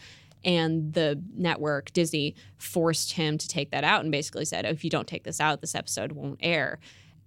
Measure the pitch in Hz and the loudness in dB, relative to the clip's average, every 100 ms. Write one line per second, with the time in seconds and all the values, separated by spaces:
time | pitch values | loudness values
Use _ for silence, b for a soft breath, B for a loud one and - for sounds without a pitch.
0 | B B B B 180 175 160 160 156 170 | B B B B 2 4 4 2 0 2
1 | 156 147 180 - 175 - 151 143 - 180 | 2 0 -6 -2 0 2 0 0 0 0
2 | 165 156 143 B B B - 180 165 160 | 2 2 -2 B B B -4 2 2 2
3 | - - 156 151 - 156 143 139 151 208 | -2 0 0 0 -2 -4 -2 0 4 4
4 | 160 143 - - 156 87 107 156 160 156 | 2 0 -2 -4 -4 -2 -2 -2 0 0
5 | - - - - 151 143 - - - - | -2 -8 -8 0 0 0 -4 -6 -4 -4
6 | 120 147 143 - 170 165 131 - B B | -4 -6 -8 -4 0 0 0 -6 B B
7 | B B | B B